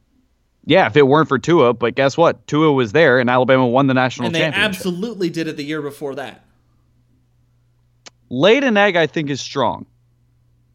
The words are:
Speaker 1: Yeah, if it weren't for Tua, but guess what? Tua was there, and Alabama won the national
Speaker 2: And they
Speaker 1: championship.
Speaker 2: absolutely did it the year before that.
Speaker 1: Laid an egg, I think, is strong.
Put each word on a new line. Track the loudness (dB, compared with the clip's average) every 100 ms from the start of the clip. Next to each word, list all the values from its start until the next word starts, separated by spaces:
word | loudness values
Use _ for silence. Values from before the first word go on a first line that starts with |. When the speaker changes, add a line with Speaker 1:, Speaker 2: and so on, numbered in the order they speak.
| _ _ _ _ _ _ 0
Speaker 1:
Yeah, | 2 4
if | 4
it | 4
weren't | 4 2
for | -2
Tua, | 0 2 2 2
but | -2
guess | 0 0 2
what? | 0 0 -4
Tua | 0 2
was | 0 0
there, | 2 4 4
and | 2
Alabama | 0 2 2 2
won | 2 2
the |
national | 0 -2 -4 -6
Speaker 2:
And | -4
they |
Speaker 1:
championship. | -4 -2 -4 -4
Speaker 2:
absolutely | -8 -8 -8 -6 -6
did | -6 -8
it | -8
the |
year | -10 -8
before | -10 -12 -12 -10
that. | -14 -16 _ _ _ _ _ _ _ _ _ _ _ _ _ _ _ _ -20 -20 -12
Speaker 1:
Laid | 0 2 4
an | 2 2
egg, | 2 2
I | -2
think, | -2 -6
is | -8
strong. | -8 -4 -4 -4 -12 _ _ _ _ _ _ _ _